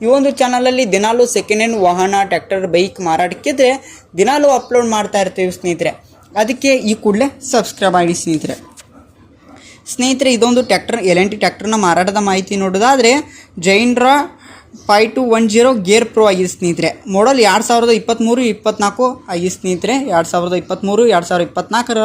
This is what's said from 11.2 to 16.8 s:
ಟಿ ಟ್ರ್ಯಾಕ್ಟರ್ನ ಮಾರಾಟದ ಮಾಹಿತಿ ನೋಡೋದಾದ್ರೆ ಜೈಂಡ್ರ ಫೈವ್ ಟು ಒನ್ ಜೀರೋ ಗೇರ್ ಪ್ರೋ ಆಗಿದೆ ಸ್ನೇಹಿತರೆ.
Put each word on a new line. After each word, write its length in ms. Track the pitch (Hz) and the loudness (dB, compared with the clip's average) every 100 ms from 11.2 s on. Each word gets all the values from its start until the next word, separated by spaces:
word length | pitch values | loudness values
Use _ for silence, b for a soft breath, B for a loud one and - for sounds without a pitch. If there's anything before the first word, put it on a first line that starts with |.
| 196 | 0
ಟಿ 60 | 208 | -2
ಟ್ರ್ಯಾಕ್ಟರ್ನ 380 | 185 - 202 | -4 -4 -4
ಮಾರಾಟದ 420 | 220 190 170 185 202 | 0 2 2 0 0
ಮಾಹಿತಿ 400 | 202 190 185 202 | 0 -2 -2 -4
ನೋಡೋದಾದ್ರೆ 560 | 190 185 233 277 233 277 294 B B - | -2 0 2 4 4 2 -2 B B -6
ಜೈಂಡ್ರ 480 | 175 196 240 240 254 285 349 - B B B - - | 0 2 2 2 2 2 0 -10 B B B -10 0
ಫೈವ್ 260 | 208 226 | 2 2
ಟು 100 | 247 | 0
ಒನ್ 280 | 254 226 226 | 0 2 2
ಜೀರೋ 240 | 214 247 | 4 2
ಗೇರ್ 300 | 254 180 214 | 2 2 2
ಪ್ರೋ 220 | 226 - 214 | 2 2 2
ಆಗಿದೆ 220 | 185 185 | 2 -2
ಸ್ನೇಹಿತರೆ. 560 | - 175 165 | -4 -4 -2